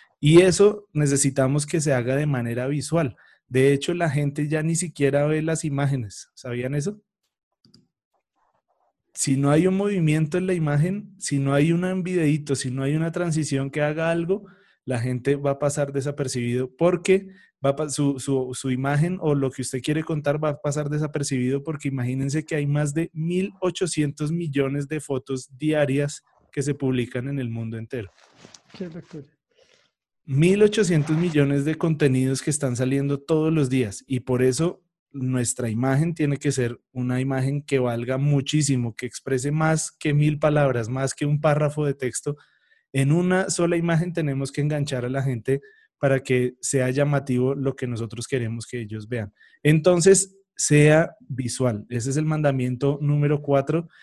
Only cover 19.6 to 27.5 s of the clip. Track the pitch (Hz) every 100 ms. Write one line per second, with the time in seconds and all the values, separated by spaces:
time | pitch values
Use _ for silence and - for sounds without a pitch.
19.6 | 127 131 120 151 156 160 143 147 151 147
20.6 | 151 147 147 151 151 151 143 135 123 139
21.6 | 143 147 143 131 123 131 139 151 156 156
22.6 | 143 147 151 143 170 160 165 180 196 -
23.6 | 180 175 180 - 147 143 151 170 170 139
24.6 | 135 143 139 156 - 135 - 131 - 127
25.6 | 151 156 139 135 143 - _ _ _ -
26.6 | 139 143 131 127 120 123 135 143 120